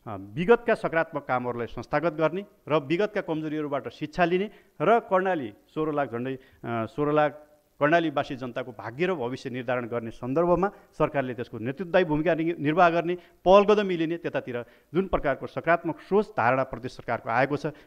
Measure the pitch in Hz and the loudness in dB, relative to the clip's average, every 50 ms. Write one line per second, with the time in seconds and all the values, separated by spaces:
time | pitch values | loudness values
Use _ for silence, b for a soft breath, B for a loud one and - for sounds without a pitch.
0 | _ 117 101 95 98 101 107 139 180 202 233 233 - 226 220 214 - 160 147 165 | _ -12 -12 -12 -12 -10 -6 -4 4 4 4 4 4 0 -2 0 -2 -2 0 0
1 | 160 - 156 143 - - 131 123 123 123 117 120 117 110 - 120 113 - - 151 | -2 -2 -4 -8 -4 -2 -2 -2 0 -2 -4 -4 -6 -6 -8 -10 -8 -4 -2 0
2 | 156 175 160 151 160 151 160 190 202 - _ _ _ - 147 160 143 135 165 175 | 0 -2 0 0 0 0 0 -4 -8 -10 _ _ _ 0 0 0 2 0 0 0
3 | 214 208 208 196 185 175 160 156 156 156 147 156 151 143 143 135 123 120 - - | 0 -2 -2 -6 -4 -4 -4 -4 -4 -4 -4 -4 -4 -4 -4 -4 -6 -8 -10 -10
4 | 151 147 - - 175 165 175 185 202 208 b b b b b - 147 180 226 233 | -10 -8 0 0 2 2 2 0 0 -4 b b b b b 0 2 4 4 4
5 | 233 - 190 185 190 190 185 156 127 104 104 - _ _ _ 156 156 156 147 147 | 4 2 2 2 2 2 0 -2 -4 -6 -10 -14 _ _ _ -4 -4 -2 -2 -2
6 | 143 117 117 117 123 131 135 127 b b b b - 120 117 117 110 107 - - | -2 -2 -4 -6 -6 -6 -6 -8 b b b b -8 -6 -4 -4 -4 -4 -4 -2
7 | 147 147 151 151 151 147 - - - _ _ _ _ _ _ _ 143 147 165 170 | -2 2 2 2 2 2 0 -6 -14 _ _ _ _ _ _ _ 2 4 4 4
8 | 165 156 135 143 135 - 143 117 131 123 117 131 127 127 113 - 101 113 117 135 | 2 2 0 -2 -4 -4 -6 -8 -8 -8 -8 -8 -8 -8 -10 -12 -12 -12 -4 -2
9 | 180 180 190 151 117 120 131 127 - 139 120 131 120 127 123 123 120 110 120 120 | -2 -2 -2 -2 -4 -6 -6 -6 -8 -8 -8 -6 -4 -2 -2 -2 -4 -4 -6 -6
10 | 113 113 - - 123 123 135 160 175 175 175 170 185 208 b b b b _ - | -6 -6 -10 -8 -6 -2 0 2 4 4 4 4 2 0 b b b b _ -2
11 | 156 147 - 143 131 123 120 117 117 - - 113 110 123 135 - 190 170 165 185 | -2 0 0 -2 -2 -2 -4 -8 -8 -10 -8 -6 -6 -6 -4 -6 -6 0 2 2
12 | 185 160 151 151 156 180 165 156 160 165 170 - 143 147 156 185 180 170 165 170 | 4 4 2 2 2 2 2 2 0 -2 -2 0 0 0 4 6 6 6 6 2
13 | 160 170 180 175 B B B B _ 180 190 208 202 196 214 208 208 190 180 160 | 0 -2 -4 -6 B B B B _ 8 8 8 8 8 4 4 2 0 0 -2
14 | 165 156 170 165 - 147 - 139 - 131 117 120 117 b b b b b - 175 | -2 -2 -2 -4 -6 -6 -6 -6 -6 -4 -6 -8 -8 b b b b b -2 -2
15 | 190 185 - 156 - 143 131 - 131 - - 139 - 165 170 170 170 165 147 - | 0 0 -2 0 0 0 -2 -2 -4 -8 -8 -4 2 2 2 2 2 -4 -6 -6
16 | - - 185 208 208 - - - 110 120 131 135 131 - - 117 120 117 - - | -6 0 0 0 0 0 -2 2 2 4 4 2 0 -2 -6 -10 -12 -12 -14 -12
17 | - - 117 107 - 120 113 120 139 139 147 143 - 151 143 b b | -6 -6 -6 -4 -4 -2 0 0 2 2 0 -4 -4 -6 -8 b b